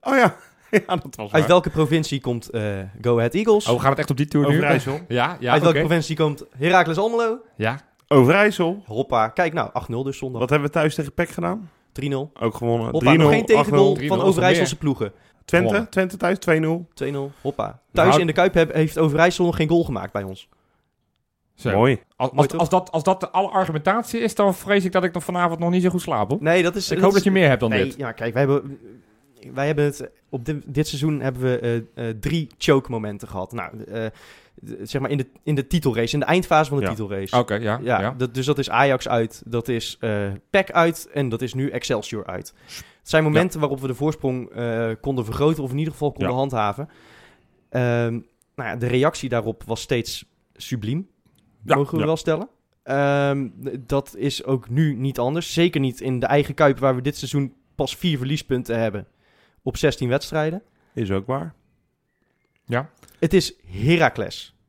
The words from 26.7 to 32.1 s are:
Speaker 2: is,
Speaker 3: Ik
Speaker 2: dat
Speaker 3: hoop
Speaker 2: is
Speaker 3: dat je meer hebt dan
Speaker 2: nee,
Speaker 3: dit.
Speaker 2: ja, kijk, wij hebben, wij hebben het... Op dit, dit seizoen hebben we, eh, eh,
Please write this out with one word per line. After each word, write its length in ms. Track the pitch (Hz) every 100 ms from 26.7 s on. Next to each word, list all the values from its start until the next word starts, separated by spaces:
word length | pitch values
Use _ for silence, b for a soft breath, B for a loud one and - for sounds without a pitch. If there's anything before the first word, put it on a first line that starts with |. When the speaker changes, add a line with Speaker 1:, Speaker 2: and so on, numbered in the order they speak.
| 196
Speaker 2:
is, 80 |
Speaker 3:
Ik 60 | -
Speaker 2:
dat 100 | 156
Speaker 3:
hoop 80 | 185
Speaker 2:
is 60 | 196
Speaker 3:
dat 80 |
je 80 | 190
meer 160 | 190 160
hebt 120 | 127
dan 100 | 120
Speaker 2:
nee, 140 | 127
Speaker 3:
dit. 120 | 135 131
Speaker 2:
ja, 140 | 131
kijk, 220 | 113 117
wij 80 | 113
hebben, 360 | 139 139 139 139 113 117 _ _ _ _ 123
wij 120 | 127 143
hebben 180 | 151 147
het... 240 | 143 127 _ _
Op 160 | 135 120
dit, 180 | 151 -
dit 220 | 139 151
seizoen 320 | 143 151 147
hebben 200 | 131 127
we, 180 | 127 123 120 117 113 -
eh, 140 |
eh, 60 | 117